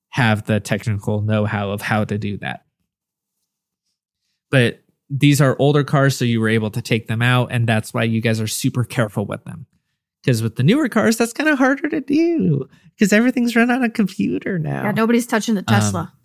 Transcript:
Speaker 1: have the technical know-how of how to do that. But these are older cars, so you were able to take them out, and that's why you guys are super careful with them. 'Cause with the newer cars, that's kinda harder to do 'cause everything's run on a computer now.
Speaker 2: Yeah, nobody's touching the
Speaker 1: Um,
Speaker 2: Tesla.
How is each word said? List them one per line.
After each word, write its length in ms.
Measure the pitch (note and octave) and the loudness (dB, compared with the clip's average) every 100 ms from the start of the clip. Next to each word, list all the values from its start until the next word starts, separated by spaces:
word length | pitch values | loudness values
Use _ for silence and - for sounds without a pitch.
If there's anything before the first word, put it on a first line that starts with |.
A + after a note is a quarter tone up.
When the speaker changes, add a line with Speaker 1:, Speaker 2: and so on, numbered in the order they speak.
| _ | _
Speaker 1:
have 380 | - A#2 G#2+ - | 0 2 2 0
the 140 | G#2+ | -2
technical 600 | - G#2+ - G2+ - G#2+ | -2 -4 -4 -6 -4 -4
know-how 520 | G#2+ G#2+ G#2 G#2 G2+ | -2 0 -2 -4 -6
of 100 | G2+ | -6
how 220 | - A2 | -4 -2
to 120 | G#2+ G#2 | -2 -4
do 220 | G2+ G2 | -6 -8
that. 260 | C2 - _ _ _ _ _ _ _ _ _ _ _ _ _ _ _ _ _ _ _ | -10 -12 _ _ _ _ _ _ _ _ _ _ _ _ _ _ _ _ _ _ _
But 320 | C3+ A#2 - _ _ - | 2 2 -2 _ _ -10
these 320 | C#3 D3 C#3 | 2 4 4
are 140 | C3+ - | 2 2
older 260 | C#3 D3 | 2 2
cars, 320 | C3+ D3 C3+ C3 | 2 2 2 0
so 80 | |
you 160 | B2 A2+ | 0 0
were 80 | A2 | 2
able 220 | A2+ G#2+ | 0 -2
to 100 | A#2 | -4
take 260 | - A2+ - | -2 -2 -2
them 140 | A2+ | 0
out, 280 | A#2+ B2+ B2 | 2 2 2
and 160 | B2 A#2 | 0 2
that's 260 | A2 - | 0 0
why 120 | A#2+ | -2
you 180 | A#2 A2+ | -2 0
guys 180 | A2+ A2 | 0 -2
are 60 | G#2+ | -4
super 360 | - B2+ B2+ | -4 -2 -2
careful 440 | A2+ - G#2+ - G2+ | -2 -2 -2 -2 -6
with 180 | G#2+ | -6
them. 220 | - - - _ _ _ _ _ | -12 -16 -18 _ _ _ _ _
'Cause 180 | - A2+ | -2 0
with 140 | A2+ - | -2 0
the 60 | |
newer 260 | C3+ C#4 C4+ | 2 2 2
cars, 280 | A3+ G#3+ A3+ | 0 2 2
that's 160 | A#3 | -2
kinda 240 | - D#4 C4+ | -2 0 2
harder 320 | C4 C#4 D4+ | 2 0 -2
to 120 | D#4 | -4
do 680 | C4 D4 E4+ D#4+ F#3 C#3 - _ _ - | 0 0 2 0 0 -2 -4 _ _ -2
'cause 140 | G3+ | 2
everything's 440 | G#3 B3 B3+ A#3+ A#3 | 4 2 0 0 2
run 140 | A#3+ | 2
on 120 | B3+ | 0
a 80 | A#3 | -2
computer 680 | A3+ F#3 - G3+ F4 - F3+ | 0 -2 -2 -4 -4 -4 -4
now. 260 | D3 C#3 | -2 -2
Speaker 2:
Yeah, 80 | G3+ | -2
nobody's 340 | G#3 A3+ A#3+ A#3 | 0 2 2 0
touching 280 | A3 A3 | -2 0
the 60 | G3+ | -2
Speaker 1:
Um, 40 | - | 2
Speaker 2:
Tesla. 460 | G#3 - F#3 - _ | 2 2 -2 -6 _